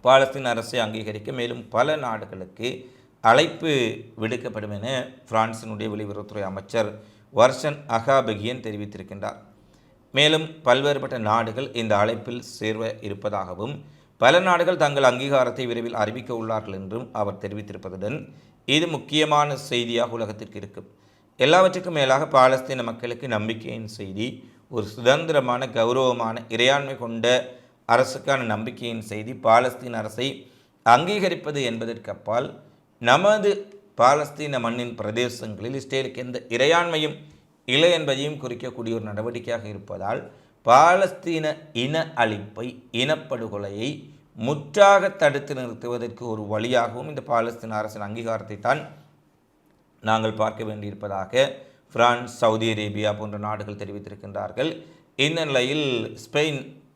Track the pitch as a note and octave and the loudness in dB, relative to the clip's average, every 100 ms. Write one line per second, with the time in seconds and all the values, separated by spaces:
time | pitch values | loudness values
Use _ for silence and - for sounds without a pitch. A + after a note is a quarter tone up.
0 | B2+ C3+ C3+ C#3 C3 A#2 A2+ B2+ A2 A2 | 8 8 6 0 -2 -4 -4 -4 -4 -4
1 | G#2+ G#2+ G#2 C3 A#2+ A#2+ A2 A2+ C#3 D3+ | -8 -10 -10 -6 -6 -8 -4 0 2 0
2 | B2+ A2 G#2 F#2+ F#2 - A#2 - - - | -4 -8 -10 -14 -14 -8 -8 -6 -16 -20
3 | _ _ A2+ B2 E3+ - E3 C#3 A#2 G#2+ | _ _ 6 8 6 0 -2 0 0 -4
4 | - - A2 B2 B2+ G#2+ G#2 G#2 A2+ C3 | -14 -6 -4 -4 -8 -10 -10 -8 -6 -6
5 | - - - A2 A2+ A2+ A2+ G#2+ A2 G#2 | -6 -14 -2 0 0 -2 -12 -8 -6 -6
6 | G#2 G2+ G2+ G#2 F#2+ G2 G2 A#2 G#2 G#2 | -8 -10 -10 -8 -8 -10 -4 -2 -2 -6
7 | - _ _ - B2 C3 D#3 D3 - A2+ | -20 _ _ 6 6 6 -4 -6 -4 -2
8 | A#2 C3+ A2+ G#2 A2 B2+ A2 G#2 G#2 G#2 | 4 2 2 -4 -6 -6 -8 -10 -10 -14
9 | F#2+ G2+ G#2 - - _ _ _ _ _ | -16 -10 -10 -10 -20 _ _ _ _ _
10 | _ C3+ D3+ D#3 D#3+ - B2+ B2+ C#3+ C#3 | _ 2 4 4 -2 -4 2 4 4 0
11 | C3+ B2+ G#2+ A2 A2+ A2 C#3 A#2+ A2 G2+ | -4 -4 0 0 0 -6 -6 -4 0 2
12 | G#2+ A2+ B2 A#2+ - - A2 A2 A2+ - | 2 0 -8 -10 -12 -6 -4 -4 -6 -6
13 | G#2 G2 G#2 G2+ F#2 F2+ A2+ D3 - _ | -10 -6 -4 -4 -6 -8 -8 -10 -16 _
14 | _ _ A#2 E3+ F#3 F3 E3+ E3+ D3 C#3 | _ _ 6 6 4 4 2 4 2 6
15 | C3 B2 C#3 C#3 B2 C3 B2 A#2 A#2 A2+ | 4 4 2 2 2 -2 -4 -4 -4 -2
16 | G#2 A#2 A#2 A#2 A2 A2 G#2+ F#2+ F#2+ A2+ | -2 -2 -8 -6 -4 -4 -4 -10 -8 -10
17 | B2 A2 G2+ F#2+ G2+ G#2 G2+ F#2+ F#2 F#2 | -8 -4 -4 -4 -10 -10 -12 -14 -12 -8
18 | G2+ D3 - - _ _ - D3 E3+ C#3+ | -8 -8 -12 -20 _ _ 0 0 0 -4
19 | - D3+ D3+ D3 D3 C3+ - A#2+ A#2 A#2 | -4 0 4 4 2 -2 -4 -2 0 -2
20 | A#2 A#2 G#2+ G#2 G#2 G#2 G2+ - - _ | -2 -4 -8 -8 -12 -14 -14 -16 -20 _
21 | _ _ _ - C3 F3 F#3+ F#3 F3+ D#3+ | _ _ _ 0 6 6 6 2 -4 0
22 | C3 C3 - C#3 B2+ C3 B2+ C3 A#2 A2+ | 2 2 4 6 6 6 -2 -6 -6 -6
23 | A#2+ A#2+ C3+ G#2+ A2 A2 C3+ A#2 G#2+ - | -8 -8 -4 -2 -2 -6 -8 -10 -12 -12
24 | G2 F#2+ A#2 A2+ - _ _ A#2+ G2+ B2+ | -10 -6 -6 -6 -20 _ _ -8 -6 2
25 | A#2+ D3 D#3+ D3 B2 B2 C3 A2+ A2+ B2+ | 4 4 4 0 2 -2 -2 0 2 4
26 | C3 A#2+ A2+ A#2 A2+ A2+ B2 C#3 C#3 B2+ | 2 0 -2 -6 -6 2 4 4 0 -8
27 | A#2 A#2 A#2 B2+ - - _ _ - A#2+ | -8 -2 2 2 0 -14 _ _ 2 4
28 | C3 C3+ C#3 C3+ A#2 G#2 A2+ - A#2+ A2+ | 4 -2 -2 -2 -2 -4 -6 -10 -10 -10
29 | G#2+ G#2 A2 B2+ A#2 A#2 B2+ B2 B2 A2+ | -10 -10 -10 -4 6 6 4 -4 -10 -8
30 | G#2+ G#2+ C3+ - - _ _ _ A#2 B2 | -8 -6 -6 -6 -16 _ _ _ 6 6
31 | F3 G#3 F#3 E3+ D3+ C#3+ B2 A#2 A#2 A2+ | 6 0 0 -2 -6 -4 -4 -4 -8 -8
32 | - G2 - A#2 C#3 - - _ _ _ | -10 -12 -2 -2 -2 -10 -20 _ _ _
33 | A#2 C#3 G3+ G#3+ G3+ - - - _ - | 4 6 6 4 2 0 -6 -20 _ 4
34 | A#2+ D3 D3 - D3 C3+ A#2 A#2+ A#2+ A2+ | 6 6 0 -6 -4 -2 -2 -4 -6 -6
35 | G#2 A2+ B2 - A2 G2 A2 C3+ - C3+ | -4 -2 -2 -4 -12 -10 -8 -8 -4 -4
36 | B2+ - B2 B2 - A#2 C#3 E3+ E3+ D#3+ | -4 -8 -10 -10 -4 2 4 4 2 -2
37 | D3+ D3 - - _ _ - C3 E3+ E3 | -2 -6 -18 -20 _ _ -2 4 6 4
38 | C#3+ C3 C#3+ D3 B2+ A#2 B2+ - A2+ A2+ | 0 -2 -4 -6 -8 -8 -10 -8 -4 -4
39 | G#2+ G#2 A2+ B2 A#2+ A#2 G#2 G2 G2 F#2 | -4 -8 -6 -8 -6 -6 -8 -14 -12 -8
40 | G2 B2 - - _ _ - B2+ E3 F#3 | -4 -6 -8 -20 _ _ 8 8 10 6
41 | F#3+ - E3+ D#3+ D#3 D3+ - A#2 C3 D#3+ | 2 -2 -4 -2 -2 -6 -8 -4 -2 -2
42 | D#3 - A2+ G#2 G#2 - B2 B2 _ A#2 | -2 0 0 0 -8 -10 -10 -12 _ -2
43 | C3+ D#3 - B2 A2 G2+ G2+ G2+ B2 - | 0 0 -2 -8 -6 -8 -8 -6 -6 -8
44 | - - _ - A#2 D3 D3 G#3 G3 G3 | -16 -20 _ -8 -4 -4 -4 6 8 8
45 | F#3+ - D3+ C#3 C#3 C3+ B2 A2+ A#2+ A#2+ | 4 2 2 2 -6 -8 -8 -10 -8 -6
46 | A#2+ A#2 A#2+ A2 G#2 G#2+ A#2+ B2+ A#2 A#2 | -6 -8 -8 -6 -4 -4 0 0 0 -6
47 | D3+ C#3+ - A#2 A#2 A#2 A2+ G#2+ G#2+ G#2+ | -10 -12 -2 0 0 -6 -8 -6 -6 -8
48 | G2+ A2+ A2+ A2 G2 G2+ A2+ C#3+ - - | -10 -8 -6 -6 -8 -6 -2 -2 -4 -18
49 | _ _ _ _ _ _ _ _ _ _ | _ _ _ _ _ _ _ _ _ _
50 | A2 A2 A2 A2 A2 G#2+ A2 G#2+ G#2 F#2 | -2 0 0 0 -2 -2 -10 -8 -10 -10
51 | G#2 G2 F#2+ B2 C#3 - - _ _ A2+ | -8 -8 -2 0 0 -2 -18 _ _ 2
52 | A#2+ A#2+ A#2+ - A#2 A2 A2+ G#2+ G#2 G2+ | 2 2 -4 0 2 2 0 -2 -4 -2
53 | G#2+ G#2 G#2+ G#2 G#2+ G#2+ G#2 G2+ G2+ G2+ | -2 -4 -8 -8 -8 -8 -10 -10 -12 -12
54 | G2 G2 G2+ G2+ G2 - D#3 - - - | -14 -16 -10 -8 -8 -4 -4 -4 -16 -20
55 | _ - C#3+ E3 D#3 C3+ B2+ D3+ D3 B2 | _ -2 0 0 0 0 2 0 0 -2
56 | A2 - - D3 D#3 C#3 - - _ | -4 -10 -4 -2 0 -2 -10 -20 _